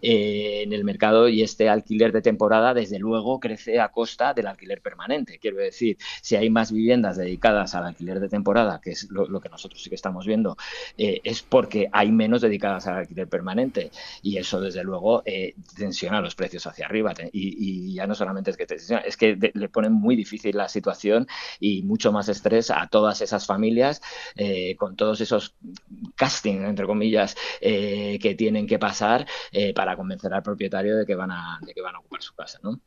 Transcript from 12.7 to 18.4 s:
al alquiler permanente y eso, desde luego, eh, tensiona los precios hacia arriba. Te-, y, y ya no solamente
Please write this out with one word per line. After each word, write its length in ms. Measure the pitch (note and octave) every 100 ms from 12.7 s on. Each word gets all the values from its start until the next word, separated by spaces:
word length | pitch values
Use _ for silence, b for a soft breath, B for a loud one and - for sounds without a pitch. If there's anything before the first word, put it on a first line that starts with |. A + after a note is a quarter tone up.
| F#2+ F#2+
al 80 | F2+
alquiler 320 | F2 E2+ F2+
permanente 400 | F2 F2+ G2 C3 G#2 E2 B B B
y 160 | - G2
eso, 240 | F2+ F#2+
desde 200 | F#2+ F2+
luego, 400 | F#2 F#2 G2 A2+ -
eh, 280 | F#2+ F#2+ - - -
tensiona 460 | G2+ F2 F2+ G#2
los 120 | F2
precios 320 | - F2 F2 E2+
hacia 200 | - D#2
arriba. 260 | G#2+ G#2+
Te-, 160 | - E2+
y, 600 | - G2 - G2 F#2+ F#2+
y 40 |
ya 120 | F#2 G2
no 80 |
solamente 360 | G#2 F#2+ G2